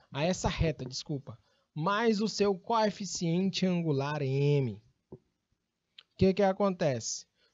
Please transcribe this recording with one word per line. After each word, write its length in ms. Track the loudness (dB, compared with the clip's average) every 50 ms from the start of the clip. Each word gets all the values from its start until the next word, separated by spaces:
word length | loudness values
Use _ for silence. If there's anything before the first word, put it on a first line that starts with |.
| _ -10
a 140 | -6 -2 -2
essa 240 | -2 0 0 -2
reta, 380 | -2 0 0 0 0 0 -4 -8
desculpa, 520 | -10 -10 -10 -8 -6 -8 -8 -8 -12 -18 -20 _ _ _ _ _ _ -8
mais 480 | -4 -2 0 0 2 2 2 2 2
o 60 | 0
seu 280 | -2 0 0 0 0 0
coeficiente 1120 | -2 -2 -2 0 2 2 2 0 -4 -8 -8 -6 -2 0 0 2 2 2 0 0 0 0
angular 560 | 2 2 0 0 0 0 0 0 -2 -2 -2
M. 520 | -2 0 0 2 2 4 4 4 2 0 -4 -6 _ _ _ _ _ -20
O 80 | -20 -20 _ _ _ _ _ _ _ _ _ _ _ _ _ _ _ -20 -20 _ _
que 160 | 2 4 4 4
que 100 | 4 2
acontece? 800 | 2 2 2 0 0 0 0 0 0 0 -2 -4 -8 -10 -10 -12 _ _ _ _ _